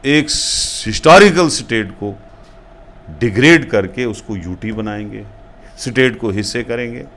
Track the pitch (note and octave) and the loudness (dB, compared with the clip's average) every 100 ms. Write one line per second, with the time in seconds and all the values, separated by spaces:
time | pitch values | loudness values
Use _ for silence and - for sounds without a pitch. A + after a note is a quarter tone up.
0 | C3+ D3+ B2+ - - - - - A2 G#2+ | 2 0 0 -4 -4 -4 -6 -8 -6 2
1 | D#3 F3+ G#3 E3 E3 - A2+ A2+ G2 G2 | 8 8 8 6 0 -2 -4 -4 -4 -8
2 | G#2 G2 - - - - - - - - | -10 -10 -20 -20 -20 -20 -20 -20 -20 -20
3 | - - A#2+ G2+ C#3+ E3 B2+ G#2+ F#2+ B2+ | -20 -4 -2 2 6 4 4 -2 -2 -6
4 | B2 G2+ - G2+ E2+ F2+ A2 A2 G#2+ G#2 | -6 -6 -10 -10 -8 -8 -8 -8 -8 -10
5 | G#2 G#2 G#2 - - - - - C3 A#2 | -12 -14 -18 -20 -20 -20 -20 -12 -6 2
6 | B2+ G#2+ A2+ G2 G#2 A#2+ A#2 A#2+ A#2+ A#2+ | 0 0 -4 -4 -4 -8 -6 -8 -8 -12
7 | C#3+ | -16